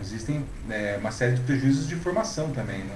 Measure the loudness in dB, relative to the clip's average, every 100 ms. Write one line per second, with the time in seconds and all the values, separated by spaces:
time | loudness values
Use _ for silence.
0 | -8 -6 -2 -2 -4 -8 -6 -2 -2 -2
1 | -2 2 2 4 4 4 6 4 2 -2
2 | 0 0 0 -2 -2 -2 -4 -4 -6